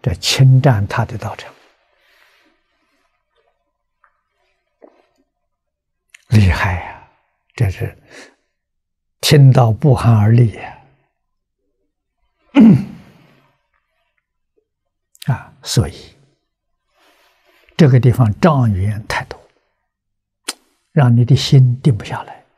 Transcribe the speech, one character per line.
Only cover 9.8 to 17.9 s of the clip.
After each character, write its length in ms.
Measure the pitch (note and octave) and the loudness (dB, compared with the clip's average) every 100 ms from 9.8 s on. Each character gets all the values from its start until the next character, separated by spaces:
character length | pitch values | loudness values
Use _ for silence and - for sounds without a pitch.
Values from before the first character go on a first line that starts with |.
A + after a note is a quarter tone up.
| C3+ - | -2 0
寒 200 | A#2 A2+ | 0 2
而 160 | G#2 | 2
栗 200 | A#2+ A2+ | 2 0
呀。 260 | - - - _ _ _ _ _ _ _ _ _ _ _ _ _ _ _ _ _ | -4 -20 -20 _ _ _ _ _ _ _ _ _ _ _ _ _ _ _ _ _
<clears throat> 2750 | C4+ A3 D3 - - - _ _ _ _ _ _ _ _ _ _ _ _ _ _ _ _ _ _ _ _ _ - | 4 6 4 -2 -18 -20 _ _ _ _ _ _ _ _ _ _ _ _ _ _ _ _ _ _ _ _ _ -8
啊， 260 | B2 - _ | -8 -10 _
所 260 | - - F2+ | -4 -4 -4
以 60 | - - _ _ _ _ _ _ _ _ _ _ _ _ _ _ _ _ - | -10 -20 _ _ _ _ _ _ _ _ _ _ _ _ _ _ _ _ 0
这 140 | |
个 100 | D#3 | 2